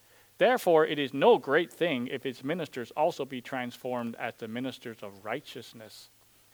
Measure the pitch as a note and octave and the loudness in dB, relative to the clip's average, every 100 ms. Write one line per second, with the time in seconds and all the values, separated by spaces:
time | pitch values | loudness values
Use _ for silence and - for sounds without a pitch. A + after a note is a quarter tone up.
0 | _ _ _ - G3 B3+ F#3 D#3+ D#3+ D3 | _ _ _ 2 4 4 6 6 6 2
1 | C3+ C3+ G3+ G3+ - D#3 E3+ - F3 C3 | -2 4 6 6 4 2 2 0 0 0
2 | B2 C3 C#3 A#2+ C3+ F3+ D3 C3 A2+ - | -4 -6 -8 -6 -4 -4 -6 -8 -8 0
3 | D#3+ D#3+ C#3 C3 - C3 B2 - B2+ B2 | 0 0 -8 -10 -8 -6 -6 -8 -6 -4
4 | A#2 A#2 B2 - A2 A#2 C3 - B2 A2 | -4 -6 -10 -10 -10 -8 -8 -10 -14 -14
5 | G#2 G2 G#2 C3 - C3 A2 A#2+ G#2+ - | -16 -12 -8 -8 -10 -16 -16 -18 -20 -20
6 | - _ _ _ _ | -20 _ _ _ _